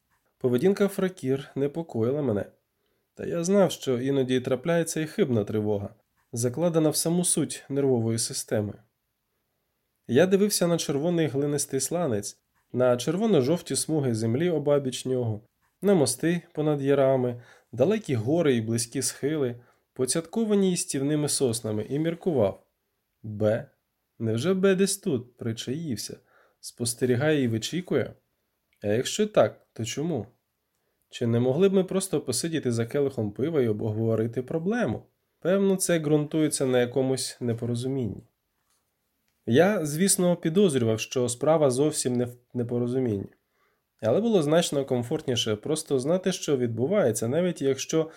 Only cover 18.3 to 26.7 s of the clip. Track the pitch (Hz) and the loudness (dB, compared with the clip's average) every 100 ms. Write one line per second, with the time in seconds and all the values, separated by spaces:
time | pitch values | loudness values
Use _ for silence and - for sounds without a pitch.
18.3 | 170 151 120 110 117 117 139 - - 135 | 2 4 2 0 -2 -2 -4 -6 -4 -4
19.3 | 156 123 120 _ _ _ - 127 170 165 | -2 -4 -6 _ _ _ -4 -2 -2 -4
20.3 | 226 220 202 190 180 - 139 139 151 147 | -4 0 2 2 0 -4 -4 0 0 0
21.3 | - 131 117 110 107 107 139 165 170 190 | 0 0 0 -4 -4 -4 -2 -2 -2 -2
22.3 | 135 98 - _ _ _ _ _ _ 113 | 2 0 0 _ _ _ _ _ _ -12
23.3 | 104 107 120 147 _ _ _ _ - 113 | 0 0 0 -4 _ _ _ _ -6 -4
24.3 | 113 165 190 196 190 196 - 196 123 120 | -2 0 2 2 4 2 0 -2 -2 -4
25.3 | - 117 113 - 147 160 104 - - _ | -8 -8 -6 -6 -6 -4 -6 -8 -14 _
26.3 | _ _ _ - | _ _ _ -18